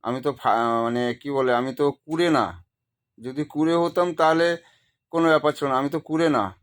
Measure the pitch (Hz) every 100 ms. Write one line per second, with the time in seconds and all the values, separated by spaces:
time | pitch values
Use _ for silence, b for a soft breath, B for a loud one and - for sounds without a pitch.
0 | - 127 139 139 123 107 117 117 117 120
1 | 123 120 143 139 127 120 131 127 143 135
2 | - 160 175 147 98 87 - _ _ _
3 | _ _ 117 135 147 147 160 170 170 165
4 | 180 156 160 160 170 170 b b b b
5 | _ 165 165 156 151 147 143 131 139 156
6 | - 156 165 135 98 92